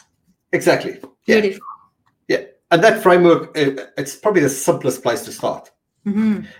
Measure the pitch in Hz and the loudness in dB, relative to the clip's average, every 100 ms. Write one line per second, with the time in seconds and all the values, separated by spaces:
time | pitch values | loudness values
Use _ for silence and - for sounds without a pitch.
0 | _ _ _ _ - - - - - - | _ _ _ _ -8 -2 0 0 -2 -12
1 | - _ - 220 202 - - - _ _ | -18 _ 0 2 2 -6 -16 -20 _ _
2 | _ _ - - - _ - 170 220 220 | _ _ -6 -6 -6 _ -2 4 4 4
3 | 185 180 175 156 - 151 139 - - - | 4 6 6 4 0 -2 -2 -2 -12 -10
4 | 139 - 214 180 139 - - - 131 - | -10 -4 0 2 0 -2 -2 -2 -2 -4
5 | 120 113 - - 117 - - _ _ _ | -4 -6 -8 -8 -8 -8 -14 _ _ _
6 | 208 202 220 190 - - | -4 -2 0 -2 -6 -18